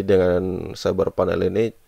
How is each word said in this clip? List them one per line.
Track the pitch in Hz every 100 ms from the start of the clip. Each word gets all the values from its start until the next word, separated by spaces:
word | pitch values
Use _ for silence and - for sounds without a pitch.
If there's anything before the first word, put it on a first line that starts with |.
| 98
dengan | 95 90 90 92 90 80 -
Cyber | - 92 92
Panel | - 90 90
ini | 92 95 113 -